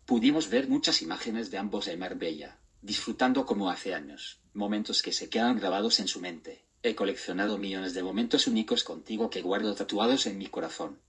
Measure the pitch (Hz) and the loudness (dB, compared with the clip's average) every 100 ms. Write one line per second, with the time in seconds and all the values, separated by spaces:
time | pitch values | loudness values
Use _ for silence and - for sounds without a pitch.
0 | - 120 110 156 - 233 269 143 - - | 2 6 6 6 4 2 4 2 4 2
1 | - - 120 113 107 98 104 104 95 87 | 0 -6 -4 -4 -4 -4 -2 -2 -4 -4
2 | 90 90 85 78 - - _ _ 104 104 | -6 -4 -4 -4 -10 -16 _ _ -6 -4
3 | - - 127 131 127 101 92 - 95 82 | -2 2 4 4 2 2 0 -2 -4 -6
4 | 71 73 - - _ 104 104 107 107 - | -8 -12 -14 -16 _ -4 -2 0 0 -2
5 | - - - 113 120 117 95 98 113 - | -2 -4 -2 2 2 2 0 2 2 2
6 | 95 - 87 82 - - _ _ 120 107 | 0 -4 -6 -8 -12 -16 _ _ -2 0
7 | 98 - - 92 101 101 98 95 92 90 | 0 -2 -4 -2 0 0 -2 -4 -4 -4
8 | 92 98 117 143 131 110 107 120 - 101 | -2 0 2 4 4 2 2 0 0 -6
9 | - 110 107 95 90 101 107 98 98 101 | -6 -2 -2 -2 0 0 0 -2 -2 2
10 | 113 131 - 98 - - - - - - | 4 4 2 -4 -8 -6 -6 -6 -8 -10